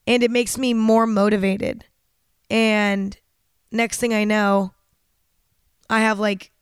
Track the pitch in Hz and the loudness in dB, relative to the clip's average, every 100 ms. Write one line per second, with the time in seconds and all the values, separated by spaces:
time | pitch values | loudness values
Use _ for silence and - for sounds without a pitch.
0 | - 240 240 240 226 - 262 226 220 226 | -2 2 2 0 -2 -2 -2 2 4 4
1 | 226 208 202 208 190 190 - - - _ | 2 2 2 2 0 -2 -6 -8 -14 _
2 | _ _ _ _ _ 220 220 214 208 196 | _ _ _ _ _ 0 2 2 0 -2
3 | 196 - _ _ _ _ _ 226 233 - | -6 -10 _ _ _ _ _ -4 -4 -4
4 | 233 214 214 214 202 196 190 - _ _ | -2 0 0 0 2 2 0 -8 _ _
5 | _ _ _ _ _ _ _ _ _ 220 | _ _ _ _ _ _ _ _ _ 0
6 | 220 202 208 196 - _ | 0 0 -2 -2 -8 _